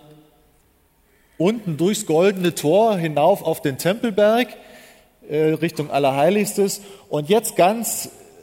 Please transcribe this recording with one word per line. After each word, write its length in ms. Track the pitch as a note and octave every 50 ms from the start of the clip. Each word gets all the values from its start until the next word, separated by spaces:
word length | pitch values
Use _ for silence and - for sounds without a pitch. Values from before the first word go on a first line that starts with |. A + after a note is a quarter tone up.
| - - - - _ _ _ _ _ _ _ _ _ _ _ _ _ _ _ _ _ _ _ _ _ _ _
unten 380 | - D#3+ G3+ A#3 A#3 - F3 D3+
durchs 300 | C3+ E3 G3+ G#3+ - -
goldene 500 | - D#3 D#3+ F#3 G#3 G3 F#3 F3+ F3 -
Tor 400 | - D3 D3 E3+ G3+ A3+ A3+ G#3
hinauf 480 | F3 E3 D#3+ D3 C#3+ D3+ F3 G3+ D#3 D#3
auf 180 | E3 D#3+ -
den 160 | - D3 C3
Tempelberg, 720 | - - E3+ G3+ A#3+ B3+ A#3 F#3 G#3 G#3 G#3+ A3+ A#3+ B3 A#3 - - - - - - - - - _ _ _ _ _ - -
äh, 220 | D3 D3+ D#3 D#3
Richtung 400 | D#3+ D#3 D#3+ E3+ - - D3 D3+
Allerheiligstes. 880 | - C#3 C#3+ C3 C3+ C#3 D3 F3 G3+ G#3 G3+ G#3 - G3+ G3 G3 - - - - - - - -
Und 180 | - D3 D3
jetzt 300 | D3+ G#3 A#3 A3+ - -
ganz, 520 | - E3+ F#3+ A3 A#3 G#3+ - - - - - - - - - - -